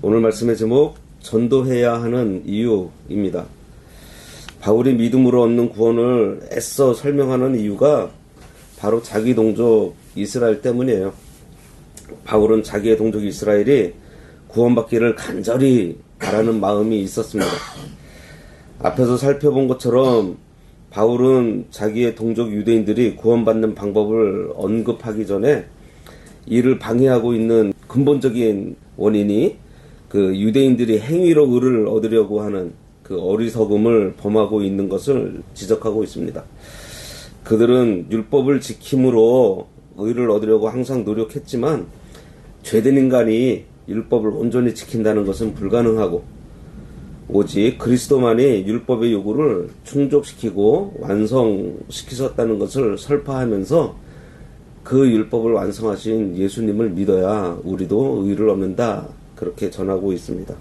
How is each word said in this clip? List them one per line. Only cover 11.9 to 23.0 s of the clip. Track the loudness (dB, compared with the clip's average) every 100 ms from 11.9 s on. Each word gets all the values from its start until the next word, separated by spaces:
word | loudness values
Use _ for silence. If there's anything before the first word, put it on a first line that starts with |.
| -20 -20 -20
바울은 | -2 2 4 2
자기의 | 0 -4 0 2
동족 | 0 -2
이스라엘이 | -6 -4 0 2 4 2 2 -4 -20 -20 -20 -20 -8
구원받기를 | 0 2 2 0 0 0
간절히 | -2 -6 -8 -4 2 4 4 0 -6 -18 -10
바라는 | -4 0 0 0
마음이 | 0 0 0 -2
있었습니다. | -4 -6 -6 -4 -4 -6 -10 -16 -18 -20 -20 -20 -20 -20 -20 -20 -20 -6
앞에서 | -6 0 0 2
살펴본 | 0 2 2 2 0
것처럼 | 0 0 2 4 2 0 -6 -16 _ -20 -20 -16
바울은 | 0 0 2 4 4 2 -2 -8
자기의 | -6 -4 0 -2 0
동족 | -4 -2 -2
유대인들이 | -2 2 2 2 0